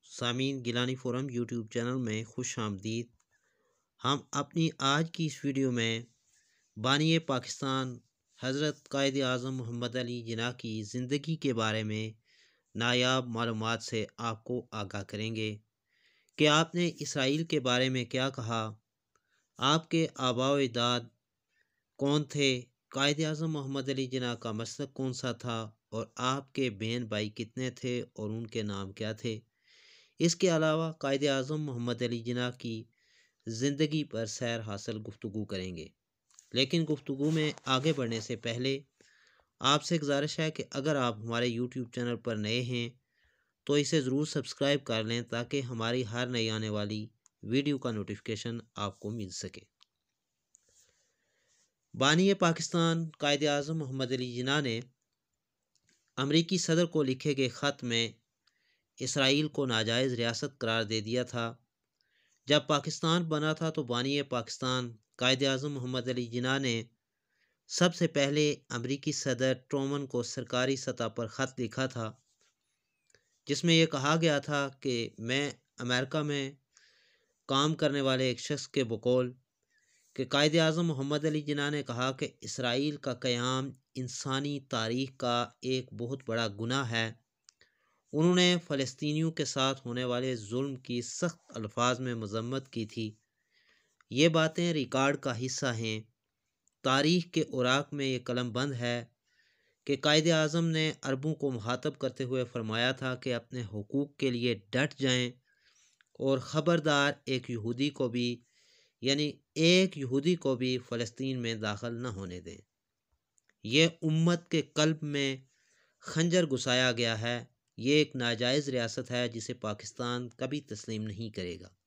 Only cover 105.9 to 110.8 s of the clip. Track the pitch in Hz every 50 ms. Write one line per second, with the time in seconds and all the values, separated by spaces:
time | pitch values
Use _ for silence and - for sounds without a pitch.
105.9 | _ _ _ _ _ - - 135 135 135 131 - - 156 147 165 170 165 147 156
106.9 | 147 143 139 143 139 - _ - 135 127 131 - 123 113 101 110 120 120 139 147
107.9 | 139 - 135 123 113 123 120 120 120 117 _ _ _ _ _ _ _ _ _ _
108.9 | _ _ - 131 139 143 151 147 139 - _ _ _ 151 160 165 180 185 190 185
109.9 | - 151 135 123 123 139 139 165 180 165 - 139 131 120 127 127 127 123